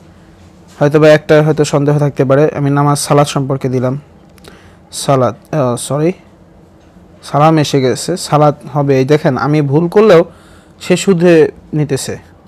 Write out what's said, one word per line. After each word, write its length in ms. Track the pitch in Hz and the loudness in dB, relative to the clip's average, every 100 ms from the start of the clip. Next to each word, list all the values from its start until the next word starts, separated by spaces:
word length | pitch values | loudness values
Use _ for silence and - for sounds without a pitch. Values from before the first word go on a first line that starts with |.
| - - - - - - - - | -20 -20 -20 -20 -20 -20 -18 -4
হয়তো 220 | 147 151 | 0 4
বা 80 | 156 | 4
একটা 340 | 151 - 151 | 4 4 2
হয়তো 220 | 151 151 | 2 0
সন্দেহ 340 | 151 143 143 147 | -2 -2 0 0
থাকতে 260 | 147 - | -2 -2
পারে, 240 | 131 135 156 - | 0 2 0 -2
আমি 140 | 143 | -2
নামাজ 280 | 143 143 143 | 0 0 -2
সালাত 280 | - 147 147 | 0 0 0
সম্পর্কে 420 | 147 135 135 131 | -2 -4 -6 -4
দিলাম, 320 | 127 127 139 - - _ - - - - - _ | -4 -4 -6 -10 -20 _ -20 -20 -20 -20 -20 _
সালাত, 640 | - - 135 120 - - | -8 -2 0 0 -4 -8
আহ, 220 | 151 127 120 | -4 -2 -4
সরি, 360 | - 139 160 180 _ _ _ _ - _ _ - - - | -6 -4 -4 -4 _ _ _ _ -20 _ _ -20 -20 -20
সালাম 360 | - 143 156 160 | -6 0 2 2
এসে 220 | 143 143 | 0 0
গেছে, 360 | 127 131 - 180 | 0 -2 -6 -8
সালাত 380 | - 147 151 143 - | -2 0 2 0 -6
হবে। 260 | 143 143 131 | -4 0 0
এই 60 | |
দেখেন 320 | 131 143 160 127 | 2 0 0 -2
আমি 260 | 139 151 | -2 -2
ভুল 260 | 143 143 170 | 0 0 0
করলেও 360 | 208 214 165 170 - - - - - | 0 4 4 2 -4 -20 -20 -20 -12
সে 160 | - 175 | -4 -2
শুধরে 540 | - 175 180 165 147 - - | 0 2 4 4 2 -2 -10
নিতেছে। 460 | 151 147 135 - 90 - - | -6 -4 -6 -8 -12 -16 -20